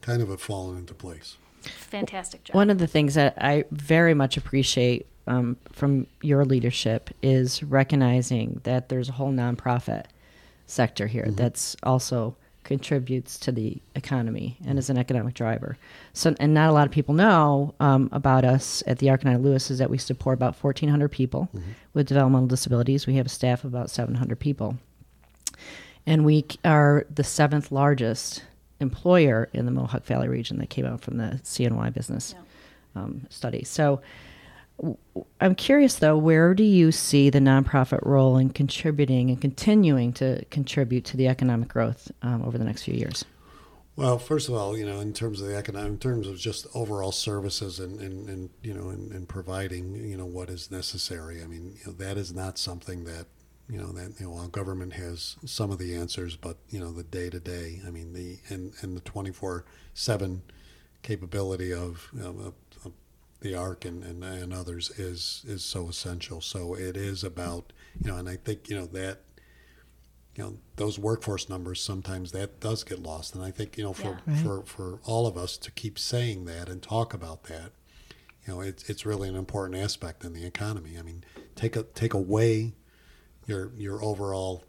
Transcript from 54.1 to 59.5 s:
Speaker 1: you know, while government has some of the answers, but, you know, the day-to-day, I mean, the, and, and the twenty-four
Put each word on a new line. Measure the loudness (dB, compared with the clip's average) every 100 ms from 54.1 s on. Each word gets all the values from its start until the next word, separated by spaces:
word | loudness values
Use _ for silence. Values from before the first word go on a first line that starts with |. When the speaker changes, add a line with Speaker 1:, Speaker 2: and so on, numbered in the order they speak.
| -14
Speaker 1:
you | -14
know, |
while | -12 -10
government | -8 -8 -8 -10
has | -12 -12 -12 -12 -14 -12
some | -6 -4
of | -4
the | -6 -8
answers, | -8 -8 -10 -10
but, | -12 -14 _
you | -12
know, | -10
the | -12
day-to-day, | -12 -10 -10 -10 -12 -12 -12 -14 -14
I |
mean, | -14 -14
the, | -14 -14 -16 -14
and, | -14 -14 -12
and | -12 -12
the |
twenty-four | -10 -10 -10 -10 -8